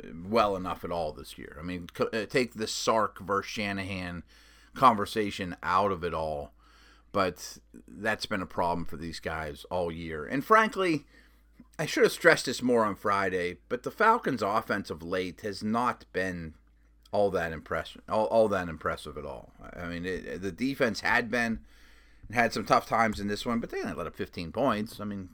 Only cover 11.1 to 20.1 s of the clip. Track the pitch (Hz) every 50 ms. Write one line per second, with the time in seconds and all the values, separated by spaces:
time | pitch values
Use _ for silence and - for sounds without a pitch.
11.1 | - - - - _ _ _ _ _ - - - _ - 156 - - 311 240 202
12.1 | - - - 170 156 - - 139 123 - 123 123 123 117 110 104 92 - - 104
13.1 | 101 98 98 95 92 90 87 90 90 - - - 127 123 - 135 - - 214 220
14.1 | 226 240 - 190 139 110 104 98 104 113 113 - 113 101 92 - 95 78 80 85
15.1 | 95 92 92 90 82 - - 107 98 - 104 107 110 117 123 120 113 - - -
16.1 | - 92 92 95 90 85 82 80 - - _ _ _ _ _ _ _ _ _ _
17.1 | - 101 101 101 90 92 85 85 82 76 - - 87 82 78 - - - - -
18.1 | 95 110 107 - - 113 110 104 101 92 90 85 78 73 - 87 78 - - 78
19.1 | 67 73 71 71 65 60 50 - - - - - - - 87 85 87 85 87 92